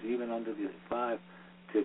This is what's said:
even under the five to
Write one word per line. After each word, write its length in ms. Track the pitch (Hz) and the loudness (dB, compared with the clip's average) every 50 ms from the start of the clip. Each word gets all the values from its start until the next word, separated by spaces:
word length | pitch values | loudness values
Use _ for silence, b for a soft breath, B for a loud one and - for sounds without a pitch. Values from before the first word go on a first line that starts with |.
| 110 | 2
even 240 | 113 123 120 120 117 | 0 0 2 2 0
under 240 | 117 117 113 113 104 | 0 0 0 -2 -2
the 160 | 104 101 95 90 - - - | -2 -2 -2 -4 -6 -6 -2
five 300 | 113 120 123 117 113 - - B B B B B B B B - | 0 2 2 2 0 -2 -4 B B B B B B B B 2
to 120 | - 107 | 4 4